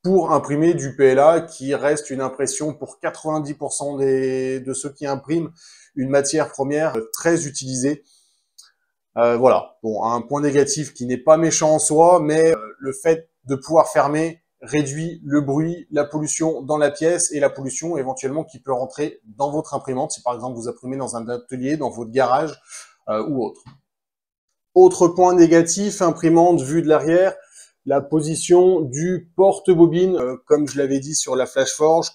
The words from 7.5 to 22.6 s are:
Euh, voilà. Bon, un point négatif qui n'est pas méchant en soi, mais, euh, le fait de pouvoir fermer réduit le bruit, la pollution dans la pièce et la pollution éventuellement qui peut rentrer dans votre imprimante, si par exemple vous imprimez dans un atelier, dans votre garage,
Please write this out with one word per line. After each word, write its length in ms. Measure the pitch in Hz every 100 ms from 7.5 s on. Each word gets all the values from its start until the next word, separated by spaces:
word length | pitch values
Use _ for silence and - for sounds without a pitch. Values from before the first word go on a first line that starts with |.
| - 131 127 135 147 _ _ _ _ _ _ _ _ _ _ _ 113
Euh, 180 | 120 120
voilà. 400 | 127 92 - _
Bon, 220 | 110 104
un 180 | 110 120
point 200 | 113 143
négatif 520 | 147 139 139 147 147
qui 140 | - 123
n'est 100 | 123
pas 200 | 143 156
méchant 340 | 165 - 156
en 80 | 156
soi, 400 | - 156 170 180
mais, 300 | 151 156 160
euh, 60 | 131 107 -
le 160 | 135
fait 360 | 135 165 165 - _ 127
de 100 | 135
pouvoir 340 | - 160 151
fermer 540 | 156 139 151 165 165 _ _
réduit 600 | 117 147 139 147 165 170 147
le 160 | 147
bruit, 460 | 139 143 160 175 -
la 160 | 147 147
pollution 560 | 151 151 147 160 143
dans 160 | 135 151
la 140 | 147
pièce 400 | - 160 175 -
et 80 | 143
la 100 | 139
pollution 480 | 135 135 - 165 160
éventuellement 460 | 127 127 131 147
qui 160 | 160 123
peut 140 | -
rentrer 480 | 127 127 - 147 - 110
dans 260 | 107 143
votre 220 | 151 151
imprimante, 380 | 139 135 127 156
si 100 | -
par 140 | 123 120
exemple 200 | 127 117
vous 120 | 117
imprimez 300 | 117 127 135
dans 180 | 123 117
un 120 | 113
atelier, 480 | 120 - 131 131 151
dans 120 | 127
votre 220 | 113 113
garage, 500 | 123 123 131 156 143